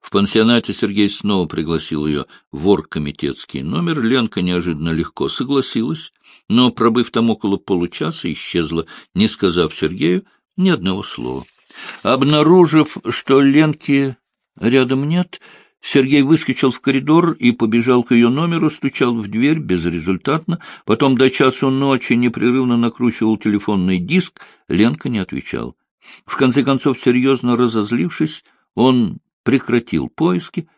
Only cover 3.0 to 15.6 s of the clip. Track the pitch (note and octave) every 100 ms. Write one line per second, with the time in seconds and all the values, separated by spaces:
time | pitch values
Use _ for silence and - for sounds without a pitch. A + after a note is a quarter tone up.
3 | D2 - C#2+ C2 - C#2+ C#2+ C#3 F3 D#3
4 | A2+ C3 A2+ - F2+ F2+ F2 D#2 E2 D#2+
5 | D#2+ - C#2+ - C3 C#3 C3 A#2 A#2+ D#3+
6 | - _ _ - _ A2+ B2+ A#2 A2+ A2+
7 | A2+ A#2 A#2 G#2 G#2 G2 - F#2 F2 -
8 | D#3 D#3 F2+ D2+ - F2+ D#2 E2 E2 -
9 | - F2+ G#2+ - G2 F2 E2 - D#2 F#2
10 | D3+ F#3 - _ _ - F#3+ D3+ C3 F#3
11 | - - A#1+ C2 B1 _ _ - - -
12 | G2 C3 C#3 D3+ D#3 F#3 E3 D#3 D3+ -
13 | A2 - - C3+ C#3 C#3+ D#3 D3 - C#3
14 | C3+ B2 _ _ _ _ G2+ C3 B2+ C3
15 | C#3+ F3 F3+ - - -